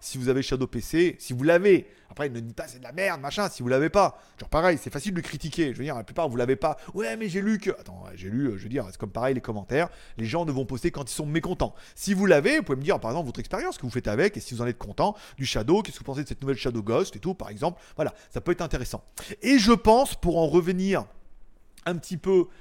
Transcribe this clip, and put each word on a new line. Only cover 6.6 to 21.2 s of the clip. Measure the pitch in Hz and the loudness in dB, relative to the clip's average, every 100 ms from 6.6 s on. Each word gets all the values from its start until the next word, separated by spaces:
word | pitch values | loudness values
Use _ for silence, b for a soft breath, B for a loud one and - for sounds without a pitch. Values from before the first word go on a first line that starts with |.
| 156 151 B | 2 -2 B
Ouais, | 180 226 220 | -6 -4 -4
mais | 220 | -4
j'ai | 175 | -2
lu | 202 214 | 0 0
que, | 196 | -2
attends, | 120 - 90 92 | -6 -8 -16 -16
ouais, | |
j'ai | 95 92 | -12 -4
lu, | 117 139 | -2 -2
euh, | 101 | -4
je | |
veux | 113 | -6
dire, | 131 95 | -6 -6
c'est | - | -8
comme | 104 | -8
pareil, | 113 127 | -2 0
les | 131 | -2
commentaires. | - 107 92 131 170 B B - | -4 -8 -2 -2 -2 B B -8
Les | 113 | -4
gens | 160 165 | -2 -2
ne | |
vont | 135 | -2
poster | 131 131 170 | -4 -2 -4
quand | 143 139 | -4 -10
ils | |
sont | - 151 | -8 -4
mécontents. | 160 175 180 123 - B - | -2 -2 -2 -4 -6 B -8
Si | - | -2
vous | 190 196 | 2 6
l'avez, | 151 175 311 | 6 6 2
vous | |
pouvez | 196 131 | 0 -4
me | |
dire, | 147 165 | 0 -2
par | 113 | -2
exemple, | 143 143 | -4 -4
votre | - | -6
expérience, | - 190 359 - | -6 -4 -4 -6
ce | |
que | 127 | -6
vous | |
faites | 123 113 | -4 -2
avec, | 107 196 160 | 2 2 0
et | |
si | - | -10
vous | 113 | -6
en | 120 | -4
êtes | 117 | -4
content | 104 101 185 208 B B | -8 0 0 0 B B
du | 131 | -4
Shadow, | 123 110 196 | -2 2 2
qu'est-ce | 190 - | 2 -10
que | |
vous | - | -10
pensez | 135 | -8
de | 147 | -6
cette | 123 | -6
nouvelle | 135 135 | -4 -2
Shadow | 135 117 | -2 -4
Ghost | 104 123 196 104 | 0 0 0 -4
et | |
tout, | 170 | -6
par | 190 101 | -6 -8
exemple. | 107 156 175 B - | -4 -4 -4 B -4
Voilà, | 147 - B | -4 -4 B
ça | 120 | -8
peut | - | -2
être | 175 | -2
intéressant. | 165 139 120 - - B B B | -2 -4 -4 -10 -14 B B B
Et | 240 269 | 4 6
je | 202 | 8
pense, | 226 214 226 269 | 8 8 6 6
pour | - 175 165 | 0 0 2
en | 160 | 4
revenir | 165 170 180 190 175 101 - | 4 4 0 0 0 -4 -14